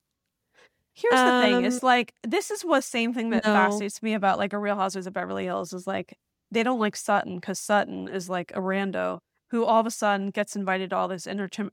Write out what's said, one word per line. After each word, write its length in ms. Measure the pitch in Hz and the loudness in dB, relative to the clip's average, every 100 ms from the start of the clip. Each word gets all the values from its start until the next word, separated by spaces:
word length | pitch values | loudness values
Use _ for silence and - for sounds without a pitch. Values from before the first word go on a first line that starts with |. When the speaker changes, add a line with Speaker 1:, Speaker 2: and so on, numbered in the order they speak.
| _ _ _ _ _ _ _ _ _ - | _ _ _ _ _ _ _ _ _ -2
Speaker 1:
Here's 260 | 233 254 | 4 6
the 100 | 247 | 6
thing. 280 | 247 247 247 | 6 6 4
Speaker 2:
Um, 20 | |
Speaker 1:
It's 200 | 247 247 | 2 2
like, 300 | 254 247 233 - | 4 4 2 -6
this 260 | 233 349 - | -2 -2 -2
is 140 | 415 349 | -4 2
what 180 | 277 | 2
same 300 | - 240 226 | 2 -2 -2
thing 160 | 240 226 | -2 0
that 160 | 226 214 | 0 4
Speaker 2:
no. 60 | |
Speaker 1:
fascinates 500 | 208 190 208 208 - | 4 4 0 -4 -4
me 120 | 220 | -4
about, 240 | 214 196 190 | 0 2 2
like, 140 | 202 | -2
a 60 | 208 | -2
Real 160 | 208 202 | -2 0
Housewives 320 | 190 190 185 | -2 -4 -8
of 60 | |
Beverly 320 | 190 180 196 180 | -6 -6 -4 -4
Hills 280 | 190 175 | -4 -6
is, 120 | 180 185 | -8 -6
like, 320 | 196 180 - _ _ - | -6 -8 -16 _ _ -6
they 120 | 220 | -2
don't 160 | 233 254 | 0 2
like 160 | 208 - | 0 -2
Sutton 440 | - 202 - 180 | 0 0 0 -8
'cause 200 | - 185 | -8 -6
Sutton 480 | - 208 196 190 190 | 0 2 2 -4 -8
is, 220 | 190 180 | -8 -6
like, 220 | 180 170 | -6 -4
a 80 | 202 | -4
rando 600 | 185 196 196 185 180 180 _ _ - | -2 -2 -2 -2 -4 -6 _ _ -4
who 120 | 233 | 0
all 160 | 233 226 | 4 4
of 60 | 226 | 2
a 60 | |
sudden 380 | - 208 202 196 | 0 0 0 -2
gets 240 | 208 202 202 | -2 -4 -2
invited 340 | 190 190 185 | -2 -2 -2
to 60 | 190 | -2
all 120 | 180 | -2
this 200 | 185 - | -4 -8
entertain-, 420 | 196 190 - 202 | -6 -6 -6 -8